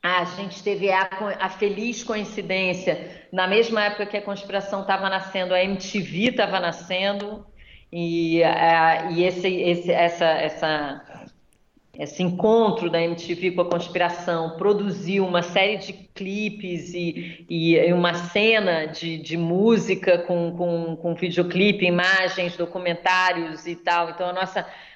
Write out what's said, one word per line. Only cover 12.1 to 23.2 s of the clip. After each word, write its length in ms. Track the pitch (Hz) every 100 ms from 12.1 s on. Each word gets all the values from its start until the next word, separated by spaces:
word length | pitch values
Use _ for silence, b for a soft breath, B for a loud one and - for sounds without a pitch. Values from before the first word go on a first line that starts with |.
| -
encontro 680 | 180 180 220 226 220 - 175
da 100 | 170
M 160 | 170
T 200 | 170 -
V 160 | 175 185
com 100 | 180
a 80 | 175
Conspiração 880 | 175 175 180 170 - - 170 165 165
produziu 720 | 202 202 202 175 160 196 190
uma 160 | 175
série 340 | 170 202 196 214
de 160 | -
clipes 1000 | - - - 196 202 214 208 185 175 175
e, 500 | 175 175 - - - -
e, 300 | 170 165 165
e 160 | 160
uma 220 | 175 175
cena 720 | 175 175 202 214 220 190 165 156
de, 320 | 156 170 160
de 180 | 147 165
música 800 | 165 180 220 226 175 185 - 175
com, 400 | 170 175 170 170
com, 400 | 175 170 165 165
com 180 | 175
videoclipe, 680 | 170 180 175 175 180 208 202
imagens, 720 | 180 175 180 190 185 185 175 175
documentários 1080 | 175 185 180 170 185 185